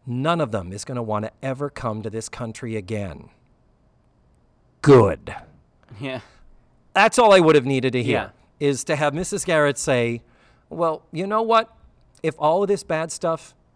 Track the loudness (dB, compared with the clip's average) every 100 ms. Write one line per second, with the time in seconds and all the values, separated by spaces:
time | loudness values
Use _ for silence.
0 | -10 -4 -2 -2 -2 -4 -8 -12 -10 -8
1 | -4 -4 -6 -8 -10 -8 -8 -8 -8 -8
2 | -8 -10 -12 -12 -12 -10 -8 -8 -6 -8
3 | -8 -12 -20 _ _ _ _ _ _ _
4 | _ _ _ _ _ _ _ _ 8 8
5 | 8 0 -10 -16 -18 _ _ _ _ -14
6 | -10 -10 -14 _ -20 -20 _ _ _ 2
7 | 2 4 8 8 8 6 4 -2 0 -2
8 | -2 -2 -4 _ _ _ -2 -2 -4 -2
9 | 0 -2 -6 -6 0 2 2 0 0 0
10 | 0 -4 -10 _ _ _ _ -4 -4 -4
11 | _ -8 -4 -2 2 2 0 _ _ _
12 | _ _ -6 -2 0 0 0 -2 -4 -6
13 | -6 -6 -6 -6 -10 _ _